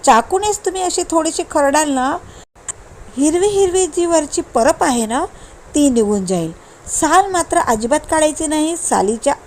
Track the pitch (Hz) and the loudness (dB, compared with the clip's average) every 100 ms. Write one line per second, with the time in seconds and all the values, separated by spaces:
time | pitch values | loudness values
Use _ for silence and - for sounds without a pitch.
0 | - 220 339 381 415 403 392 370 359 - | 6 4 4 -2 -2 -4 -4 -4 -4 -4
1 | 349 320 320 320 349 311 277 285 302 262 | -2 0 0 -4 -4 0 2 2 0 0
2 | 262 330 - - - - - - - - | -2 -4 -10 -20 -20 -18 -18 -16 -20 -20
3 | - - 294 339 403 403 392 359 359 349 | -14 -2 0 2 2 2 2 2 0 0
4 | 339 330 302 - - 247 240 330 330 240 | 0 0 0 -6 -4 0 2 2 0 0
5 | 220 240 359 - - - - 302 285 233 | -2 -4 -4 -10 -20 -20 -6 0 2 2
6 | 208 208 185 185 165 165 - - - - | 0 0 -2 -4 -4 -10 -20 -20 -10 -4
7 | 311 339 403 359 330 349 - 226 226 302 | 2 2 2 -2 0 -2 0 -2 0 -2
8 | - 311 311 302 320 302 311 339 - 202 | 0 0 0 -2 -4 -2 -2 -4 -2 0
9 | 190 226 277 - | 0 0 -2 -2